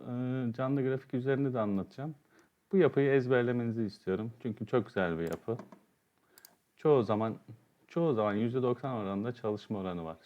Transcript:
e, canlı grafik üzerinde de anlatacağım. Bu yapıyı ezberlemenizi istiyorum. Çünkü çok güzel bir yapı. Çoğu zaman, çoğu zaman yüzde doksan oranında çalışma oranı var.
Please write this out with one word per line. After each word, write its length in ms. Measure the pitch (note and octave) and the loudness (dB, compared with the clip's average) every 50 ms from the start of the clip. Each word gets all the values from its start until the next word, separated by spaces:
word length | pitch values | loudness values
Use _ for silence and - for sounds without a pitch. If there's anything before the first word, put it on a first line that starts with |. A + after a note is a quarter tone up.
e, 500 | - - B2 B2 B2+ B2+ B2+ C3 B2+ A#2 | -10 -8 -6 -4 -4 -2 -2 -2 -2 -2
canlı 300 | A2+ C3 C3 C3 C#3 C#3+ | -2 -2 -2 0 0 0
grafik 320 | B2+ C3 C3 C3 - - - | 0 0 0 -2 -4 -4 -6
üzerinde 400 | B2 B2 C3+ C3+ C3 C#3 C3+ B2 | -2 0 0 0 2 2 0 0
de 60 | B2 | 0
anlatacağım. 540 | G#2+ G#2 G2 G2 F#2 - - - C#3 D#3 D3 - _ _ _ _ _ _ _ _ _ - | 0 0 0 -2 -2 -6 -8 -10 -10 -10 -10 -12 _ _ _ _ _ _ _ _ _ 0
Bu 40 | - | 4
yapıyı 340 | F#3+ E3+ C3+ - C#3 C#3 C#3 | 4 4 4 4 4 2 4
ezberlemenizi 720 | C#3 C#3 B2 B2 C3 B2 A#2+ A#2+ B2 A#2+ A#2 A#2 A2 A#2 A2+ | 4 4 4 4 2 2 4 2 0 0 0 -2 -2 -2 -2
istiyorum. 480 | G2 - - - F#2 F#2 G2 A2 A#2 A2+ - | -4 -6 -8 -4 -4 -2 -2 -4 -6 -10 -8
Çünkü 240 | - A#2+ G#2+ - A2+ | -8 -8 -6 -6 -4
çok 200 | - - B2 G2+ | 0 0 0 0
güzel 320 | - - G2+ F#2 E2+ E2 D#2+ | 0 -2 -2 -2 0 0 -2
bir 120 | E2 E2 | -2 -4
yapı. 280 | E2+ - - - - - - - - - _ _ _ _ _ _ _ _ _ _ _ - - - _ _ _ _ _ | -4 -6 -6 -6 -6 -6 -8 -18 -20 -20 _ _ _ _ _ _ _ _ _ _ _ -20 -20 -20 _ _ _ _ _
Çoğu 260 | _ - D#3 D3 C3 | _ 4 4 6 6
zaman, 360 | G#2+ G#2 G#2+ G#2+ A2+ A2+ - - - - A2+ - _ _ _ _ _ - | 4 2 2 0 0 -2 -4 -6 -12 -20 -20 -20 _ _ _ _ _ -6
çoğu 260 | - E3+ E3+ D#3+ C3 | -2 0 0 2 2
zaman 200 | A2 G#2+ G#2 G2+ | 2 2 2 2
yüzde 280 | G#2+ A#2 A#2 A#2+ C3 | 2 0 0 0 0
doksan 340 | B2+ B2 B2 - - C3+ B2+ | 0 0 0 -2 -4 -6 -4
oranında 360 | A2+ G2+ F#2+ G2 G2 G#2+ B2 | -4 -4 -2 -2 -2 -2 -4
çalışma 460 | A#2+ - - A2 G#2+ G2+ - - A2+ G2 | -6 -4 -4 -4 -4 -4 -4 -6 -6 -4
oranı 260 | F#2+ F#2 F2 F2 E2 | -4 -4 -4 -6 -6
var. 120 | D#2+ D#2+ - - | -8 -10 -12 -10